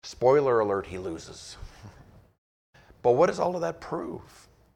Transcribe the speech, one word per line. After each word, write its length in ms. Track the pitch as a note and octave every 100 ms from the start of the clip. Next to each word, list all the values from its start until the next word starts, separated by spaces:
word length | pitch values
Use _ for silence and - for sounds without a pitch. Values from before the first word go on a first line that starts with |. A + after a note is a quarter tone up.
Spoiler 560 | - - A#2+ C#3+ C#3 A#2+
alert, 260 | G#2+ G2 F#2+
he 100 | F#2
loses. 600 | F#2 E2 E2 E2+ - -
<laughs> 60 | - - G#2 - - - _ _ _ _ _ _ _ -
But 140 | B2 B2
what 120 | F3+
does 100 | F#3+
all 180 | F3 F3+
of 60 |
that 200 | E3 E3
prove? 680 | - E3+ F3 - - - - _ _